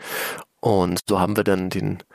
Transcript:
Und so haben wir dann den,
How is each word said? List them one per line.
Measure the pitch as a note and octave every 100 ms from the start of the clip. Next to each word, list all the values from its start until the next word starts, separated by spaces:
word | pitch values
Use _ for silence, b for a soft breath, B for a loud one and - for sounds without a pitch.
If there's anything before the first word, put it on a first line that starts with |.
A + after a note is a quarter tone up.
| B B B B B _
Und | A#2+ G2 F2+ F2+ -
so | G2
haben | F2+ G#2
wir | G2+
dann | F#2+ F#2
den, | F#2+ G2+ F#2+ -